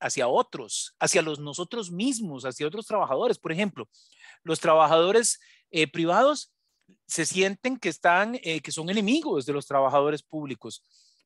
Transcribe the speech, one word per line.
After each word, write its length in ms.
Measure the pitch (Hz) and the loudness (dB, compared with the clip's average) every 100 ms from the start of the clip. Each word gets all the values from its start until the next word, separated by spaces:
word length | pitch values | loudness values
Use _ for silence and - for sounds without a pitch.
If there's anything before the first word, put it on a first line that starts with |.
hacia 260 | 127 131 123 | -6 -2 0
otros, 680 | 185 - 160 110 - - - | 0 -2 -6 -10 -10 -8 -4
hacia 220 | 160 180 | 0 0
los, 180 | 156 147 | 0 -6
nosotros 500 | 147 139 175 233 180 | -10 -10 -10 -10 -8
mismos, 540 | 175 254 233 190 135 | -4 -4 -4 -6 -8
hacia 240 | 131 - 151 | -8 -6 -6
otros 180 | 202 | -6
trabajadores. 540 | - 214 143 135 233 185 | -4 -2 0 0 0 -2
Por 140 | 165 | -4
ejemplo, 360 | 165 208 127 107 _ _ _ - - | -4 -4 -6 -16 _ _ _ -20 -12
los 160 | 160 160 | -6 -2
trabajadores, 800 | 165 156 151 165 175 226 233 - _ _ _ | 4 6 6 6 6 4 2 -2 _ _ _
eh, 180 | 170 156 | -2 0
privados 640 | 165 165 190 277 294 - _ _ _ _ _ - | 0 2 4 4 2 -6 _ _ _ _ _ -8
se 180 | - | -4
sienten 520 | 156 185 190 202 254 262 | -2 0 0 0 -6 -4
que 120 | 175 | -4
están, 500 | - 175 180 214 247 | 0 4 4 2 -4
eh, 180 | 175 160 | -6 -6
que 100 | 151 | -6
son 180 | - 165 | -8 -4
enemigos 560 | 214 202 302 311 156 | -2 2 0 0 -2
de 80 | 135 | -2
los 120 | 143 | -4
trabajadores 580 | - 139 135 139 143 151 | -2 2 4 4 2 -2
públicos, 600 | - 156 143 117 113 - _ _ _ _ | -6 -10 -10 -12 -14 -18 _ _ _ _